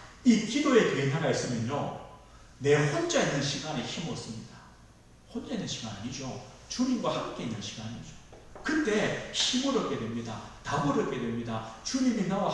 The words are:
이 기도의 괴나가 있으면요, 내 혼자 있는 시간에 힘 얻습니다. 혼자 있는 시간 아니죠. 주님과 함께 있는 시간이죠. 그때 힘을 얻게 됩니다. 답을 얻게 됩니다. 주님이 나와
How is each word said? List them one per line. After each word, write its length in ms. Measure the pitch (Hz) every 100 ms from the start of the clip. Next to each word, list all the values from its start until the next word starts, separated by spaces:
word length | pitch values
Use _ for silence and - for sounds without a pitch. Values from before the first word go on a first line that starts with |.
| - -
이 220 | 247 202 -
기도의 500 | 294 294 226 151 131
괴나가 340 | 139 165 135
있으면요, 720 | 117 127 113 113 143 - - - - - - - -
내 160 | 139 147
혼자 460 | 147 339 339 269
있는 200 | 170 139
시간에 420 | 135 - 156 226
힘 260 | - - 160
얻습니다. 460 | - - 110 - - - - - - - - -
혼자 240 | 247 -
있는 140 | 214 -
시간 280 | - 113 98
아니죠. 480 | 120 - 131 104 - - -
주님과 440 | - 254 240 165
함께 300 | - - -
있는 180 | 113 104
시간이죠. 520 | - 117 110 - - - - - - -
그때 680 | - 311 220 208 165 - -
힘을 440 | - - 254 269 226
얻게 220 | 135 113
됩니다. 420 | 113 117 113 - - -
답을 400 | - 156 143 214
얻게 160 | - 123
됩니다. 560 | 117 117 120 110 - -
주님이 440 | - 262 254 214 175
나와 220 | 196 190